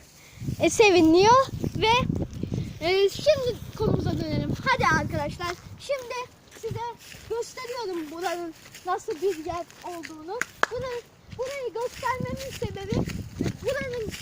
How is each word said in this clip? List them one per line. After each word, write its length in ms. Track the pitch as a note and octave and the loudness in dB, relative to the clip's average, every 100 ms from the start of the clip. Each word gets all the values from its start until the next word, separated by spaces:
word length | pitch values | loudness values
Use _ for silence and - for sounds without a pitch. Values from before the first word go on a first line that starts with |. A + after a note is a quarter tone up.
| - - - - - - | -16 -20 -20 -10 -6 0
e, 80 | D#4+ | 2
seviniyor 800 | - G#4+ F4+ D#4+ F4 G#4 B4+ C5 - - - | 6 8 10 8 8 10 8 6 0 -4 0
ve, 140 | A4 A#4+ B4+ - - - - - - - | 4 4 2 0 -2 -6 -4 -4 -4 -4
e, 280 | D#4+ F#4+ G4 | 0 4 4
şimdi 460 | - C#5+ C#5+ B4 G#4 - - | 2 2 2 2 -4 -6 -2
konumuza 340 | G#4+ F#4+ F4+ | 0 2 0
dönelim. 420 | D#4+ D#4+ D4+ - - C5 | -2 0 -2 -2 -2 0
Hadi 180 | C5 F#4+ D#4+ | 2 4 2
arkadaşlar, 500 | D4+ D#4 D4 - F4 F4+ - - | 0 -2 -4 -4 -6 -6 -12 -12
şimdi 360 | - C#5 A#4+ B4 B4 - - - | -6 -4 -4 -8 -8 -14 -20 -12
size 180 | A4+ A4 A#4 A4+ - - - | -8 -6 -6 -10 -16 -16 -8
gösteriyorum 800 | A4+ A4 - B4 B4 G#4 F4 D4+ | -6 -6 -8 -10 -6 -6 -6 -6
buranın 420 | E4 F4+ F4 E4+ - - - F4+ | -6 -4 -4 -8 -12 -18 -12 -4
nasıl 360 | G4+ - D#4+ | -4 -4 -4
bir 240 | F#4+ D#4+ D#4+ | -2 -2 -4
yer 200 | E4+ - - | -6 -8 -12
olduğunu. 560 | - E4+ D#4 D#4 D#4 A#4 - - - | -12 -10 -12 -14 -8 -6 -6 -4 -6
Bunu, 200 | B4 B4+ A#4+ - - - - | -4 -6 -8 -10 -20 -14 -8
burayı 360 | B4+ C#5+ B4 | -6 -4 -6
göstermemin 800 | G#4 A#4+ - B4+ B4+ B4+ C5 C5+ - | -4 -6 -4 -2 -2 -4 -6 -8 -6
sebebi 360 | G#4+ G4 G4 - - - - - - - | -6 -6 -2 -2 -2 -4 -8 -4 -4 -2
buranın 480 | G4 C#5 C5+ B4 G#4+ - | -2 -2 -2 -6 -6 -8